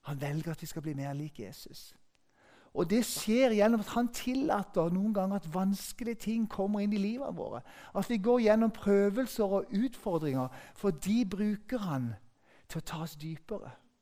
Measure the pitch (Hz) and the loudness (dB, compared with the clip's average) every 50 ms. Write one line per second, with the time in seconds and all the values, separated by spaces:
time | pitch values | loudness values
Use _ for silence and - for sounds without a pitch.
0 | _ - 147 135 143 143 147 156 156 165 160 - - 156 - 165 143 160 151 139 | _ -8 -6 -4 -4 -4 -4 -4 -4 -4 -6 -8 -8 -10 -8 -6 -6 -6 -4 -4
1 | 139 139 143 143 151 156 - - 107 95 - - - - - - - - - _ | -4 -4 -4 -6 -6 -8 -8 -10 -12 -12 -12 -14 -16 -16 -16 -18 -18 -20 -20 _
2 | - _ _ _ _ _ _ _ _ - - - - - _ - 175 160 196 240 | -20 _ _ _ _ _ _ _ _ -20 -20 -20 -20 -10 _ -2 0 2 2 2
3 | 233 - - - - - 214 240 269 254 220 208 202 220 233 220 208 - - 233 | 2 0 -4 -4 0 2 4 6 6 6 6 6 6 6 6 4 0 -2 0 0
4 | 247 240 240 - - 247 254 269 269 - - 202 190 - - 180 160 170 175 185 | 0 0 -2 -4 -4 -2 -2 0 0 2 0 0 -2 0 0 2 2 2 2 2
5 | 196 220 214 202 185 190 196 202 - 165 151 185 190 196 202 196 - - - - | 2 2 2 2 0 0 0 -2 -4 -4 -2 0 2 2 0 0 -4 -10 -10 -8
6 | 247 226 233 - - 208 220 226 220 208 - - 190 202 208 208 202 208 208 208 | -6 -6 -6 -4 -4 -2 0 0 -2 -2 0 -2 0 0 0 0 0 0 2 2
7 | 196 208 226 254 277 - 175 170 - - - 120 - - - - - - - 190 | 0 0 -2 -4 -6 -6 -6 -6 -6 -6 -8 -10 -12 -14 -20 -20 -20 -6 -4 -4
8 | 196 - 240 220 185 233 247 247 233 208 214 220 226 226 - - - 202 202 196 | -2 0 0 0 4 4 4 6 6 6 6 6 6 2 0 0 2 4 6 6
9 | 202 202 196 240 262 226 - - 214 190 196 196 - - - 196 240 269 - - | 6 4 2 0 -2 -2 0 0 0 2 2 0 0 0 0 0 0 0 -2 -4
10 | - - 175 165 156 147 131 135 127 127 - - - - - - - 202 190 143 | -4 -2 -2 0 0 0 0 0 0 -2 -6 -12 -18 -20 -16 -2 -2 -2 -2 0
11 | - 185 208 233 247 190 202 190 208 208 208 202 - - 262 240 202 180 147 131 | -2 0 2 2 2 0 0 -2 0 0 -2 -4 -4 -6 -6 -4 -2 -2 -2 -2
12 | 127 117 110 98 - - _ _ _ _ - - - _ - 160 - - - 160 | -2 -4 -6 -8 -14 -20 _ _ _ _ -20 -20 -20 _ -10 -8 -8 -6 -8 -6
13 | 160 160 - 147 147 160 160 151 - - 214 196 - 117 120 - _ _ _ _ | -6 -8 -10 -10 -10 -10 -10 -10 -8 -8 -8 -8 -8 -12 -16 -18 _ _ _ _